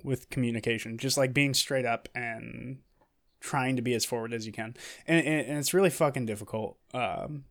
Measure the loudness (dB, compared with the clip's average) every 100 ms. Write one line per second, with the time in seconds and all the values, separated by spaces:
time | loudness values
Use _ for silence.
0 | -4 -4 -2 -2 0 0 0 -2 -4 -4
1 | 0 2 4 4 4 2 2 0 2 -2
2 | -4 -8 -6 -6 -10 -10 -12 -12 _ _
3 | _ _ _ _ -4 0 2 2 2 0
4 | 0 -2 -2 -6 -6 -8 -10 -10 -14 -8
5 | 2 4 4 0 0 -2 2 4 4 4
6 | 2 2 -2 -4 -6 -6 -6 -10 _ -2
7 | -2 -2 -6 -8 -14